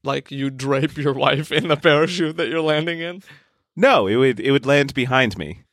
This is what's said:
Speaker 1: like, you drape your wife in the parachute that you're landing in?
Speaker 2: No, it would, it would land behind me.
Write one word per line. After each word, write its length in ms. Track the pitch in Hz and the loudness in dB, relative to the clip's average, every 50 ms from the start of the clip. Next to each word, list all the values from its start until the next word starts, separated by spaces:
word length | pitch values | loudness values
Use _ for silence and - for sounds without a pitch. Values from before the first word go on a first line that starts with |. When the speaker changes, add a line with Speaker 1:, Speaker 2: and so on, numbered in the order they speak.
| - | -4
Speaker 1:
like, 280 | 135 139 143 139 - | -4 -6 -6 -8 -10
you 180 | 143 139 139 135 | -8 -6 -6 -6
drape 460 | 131 131 135 139 139 135 151 160 - | -6 -6 -2 -2 0 0 0 -4 -4
your 180 | 151 143 147 135 | -2 -2 -2 0
wife 380 | 135 139 139 143 139 156 - | 2 2 2 2 0 -2 -2
in 160 | - 151 - | -4 -2 0
the 80 | 170 151 | 0 -2
parachute 600 | 147 - 170 147 147 160 160 180 180 165 156 160 | 2 4 4 4 4 2 0 0 -2 -2 -4 -2
that 100 | 165 165 | -4 -4
you're 140 | 117 143 165 | -2 -2 -2
landing 380 | 160 156 151 151 156 170 170 165 | 0 0 0 0 -2 -4 -6 -6
in? 220 | 165 170 180 190 _ - - - _ _ _ _ _ _ _ | -8 -10 -12 -14 _ -20 -20 -20 _ _ _ _ _ _ _
Speaker 2:
No, 320 | - 233 277 262 135 101 | 2 4 4 4 4 4
it 80 | 95 107 | 2 2
would, 240 | 120 135 131 120 98 | 4 2 2 2 0
it 120 | - 135 | 0 0
would 140 | 139 143 - | 0 2 2
land 280 | 135 143 143 139 139 135 | 2 2 2 2 0 -2
behind 440 | 135 120 123 127 131 131 113 95 | -4 -2 0 2 2 2 0 -2
me. 260 | 90 78 73 80 - _ _ | -6 -10 -10 -12 -16 _ _